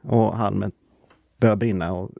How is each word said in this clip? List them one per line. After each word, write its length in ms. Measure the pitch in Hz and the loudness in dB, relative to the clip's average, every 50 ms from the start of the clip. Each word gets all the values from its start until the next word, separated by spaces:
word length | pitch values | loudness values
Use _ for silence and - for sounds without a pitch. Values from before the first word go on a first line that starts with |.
och 360 | _ 139 117 120 113 107 - 113 | _ 0 2 2 2 2 0 0
halmen 340 | 110 101 101 98 101 101 - _ _ _ _ _ _ _ _ _ _ _ _ _ | -2 -2 -2 -2 -4 -4 -8 _ _ _ _ _ _ _ _ _ _ _ _ _
började 160 | 120 113 107 98 | 2 2 2 2
brinna 340 | 117 117 101 92 82 85 92 | 0 -2 -2 -2 -2 -4 -4
och 180 | 90 92 - - - | -6 -8 -10 -14 -18